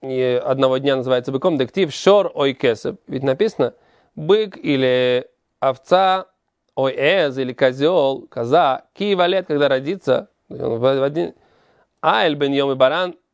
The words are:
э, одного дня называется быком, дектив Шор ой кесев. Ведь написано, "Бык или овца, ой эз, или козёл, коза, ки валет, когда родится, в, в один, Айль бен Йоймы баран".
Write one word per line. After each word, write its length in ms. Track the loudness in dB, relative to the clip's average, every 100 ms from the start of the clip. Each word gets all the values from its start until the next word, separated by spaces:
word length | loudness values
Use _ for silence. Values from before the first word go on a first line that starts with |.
э, 360 | -6 -2 0 0
одного 400 | -2 0 2 2
дня 180 | 0 -2
называется 360 | 0 -2 -2
быком, 260 | -2 -2 0
дектив 360 | -2 -2 -4
Шор 380 | 0 4 4 2
ой 200 | -2 -2
кесев. 420 | 0 0 0 -4 -10 -10
Ведь 160 | -4
написано, 500 | -2 0 -2 0 -4 -4 _ _ _ -8
"Бык 420 | 0 0 0 -6
или 720 | -2 0 2 2 2 0 -4 _ _ -4
овца, 680 | -2 -2 0 2 2 0 -6 _ _ _ _ -4
ой 180 | -2 0
эз, 400 | 2 2 0 -2
или 160 | -6
козёл, 760 | 0 0 2 0 2 0 -2 -8
коза, 580 | -8 0 2 2 -2 _
ки 200 | -8 -2 0
валет, 320 | 0 0 -2
когда 220 | 0 2
родится, 600 | 0 -4 -6 -2 -2 -2 _ -18
в, 280 | -8 -6 -2
в 260 | 0 0
один, 300 | 0 -2 -6 -8 _ _ _ _ _ -4
Айль 340 | 0 0 0 0
бен 160 | -2
Йоймы 240 | 0 -2 2
баран". 400 | 2 2 -4 -8 _